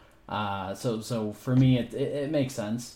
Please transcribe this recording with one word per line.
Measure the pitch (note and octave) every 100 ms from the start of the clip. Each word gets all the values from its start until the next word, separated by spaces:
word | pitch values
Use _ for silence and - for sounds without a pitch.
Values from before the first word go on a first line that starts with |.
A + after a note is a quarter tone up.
| - _ -
Uh, | G2 G#2 G2 F#2+
so, | G2+ B2+ A2
so | G#2+ A#2 G#2+
for | G#2 - B2+
me, | C3 B2
it, | A#2
it, | - C#3 C#3+
it | C#3
makes | D3+ C3
sense, | - G#2 A#2 B2